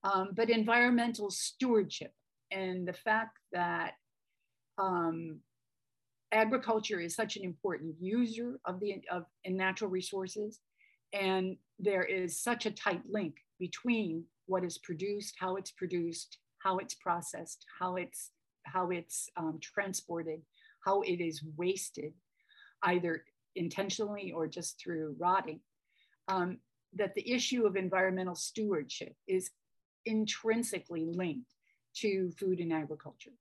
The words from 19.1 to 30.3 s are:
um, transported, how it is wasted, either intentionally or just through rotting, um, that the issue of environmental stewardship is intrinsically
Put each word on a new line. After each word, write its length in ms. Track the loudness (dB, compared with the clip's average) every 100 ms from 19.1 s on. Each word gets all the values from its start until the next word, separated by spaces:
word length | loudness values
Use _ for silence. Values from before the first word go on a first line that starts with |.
| -8 -8 -4
um, 240 | -4 -4
transported, 800 | -6 -2 -2 -4 -4 -6 -4 -8 -10 _ -20 _ 2
how 160 | 2
it 180 | 4 0
is 220 | 0 -4 -10 -4
wasted, 580 | 0 0 -4 -8 -10 -10 _ _ _ -20 -20 _
either 400 | 4 4 4 0 -4 _ _ -4
intentionally 760 | -2 0 -2 0 -2 -2 -6
or 140 | -4 -4
just 320 | -4 -8 -8
through 340 | -6 -4 -4 0
rotting, 400 | 2 4 2 -10 _ _ _ _ _ _ -2
um, 280 | 0 0 -2 _ _ _
that 200 | -2 -2 0
the 140 | 0
issue 360 | 0 2 4 4
of 100 | 4
environmental 600 | 2 4 4 4 -2 -4
stewardship 800 | -6 -2 0 0 0 -8 -10 -14 0
is 220 | 0 0 _ _ _ _ _ -2
intrinsically 1000 | 0 2